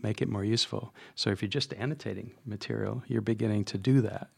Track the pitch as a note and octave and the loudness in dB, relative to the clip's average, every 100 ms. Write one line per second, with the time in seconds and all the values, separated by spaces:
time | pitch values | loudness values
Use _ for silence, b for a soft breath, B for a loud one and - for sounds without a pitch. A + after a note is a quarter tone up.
0 | A2 G#2 - G#2 G2+ A2+ - A2 A#2+ b | -4 0 0 0 2 2 0 -2 -6 b
1 | b b A2 G2 G2+ A2+ - - B2+ D#3 | b b 0 0 0 -2 -2 -4 -4 -4
2 | - G2 G2+ - A#2+ G#2 - A2 G2+ A#2+ | -6 -6 -8 -12 -10 -8 -4 -2 0 -2
3 | - A2+ A2 A2 A2 G#2 G2 G2 B2+ C3+ | 0 0 2 2 2 2 0 0 6 6
4 | A2+ - - | 4 -2 -10